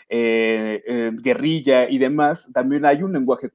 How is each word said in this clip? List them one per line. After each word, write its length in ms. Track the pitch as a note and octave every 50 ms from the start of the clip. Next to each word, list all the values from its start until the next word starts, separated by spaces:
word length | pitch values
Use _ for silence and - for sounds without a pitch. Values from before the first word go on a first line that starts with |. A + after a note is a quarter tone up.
| _ -
eh, 720 | A2+ A#2 A#2 A#2 A2+ A2+ A2+ A2 A2+ A2 A2 A2 G#2+ G#2 -
eh, 260 | A2+ B2 A#2+ A#2 A2+ A2+
guerrilla 760 | A2 A#2 C3 A#2+ B2 C3+ D#3 E3 D#3+ B2+ C#3 C3 B2+ B2+ B2
y 100 | C3+ C3
demás. 520 | C3 C3 D3 D3+ D3 C#3+ E3 E3+ - -
También 340 | - C3 B2+ C3 C#3+ D3 D3
hay 160 | C#3+ C#3+ D3
un 120 | F#3+ F#3+ F#3
lenguaje 360 | C#3+ C3 B2 B2+ - - B2 _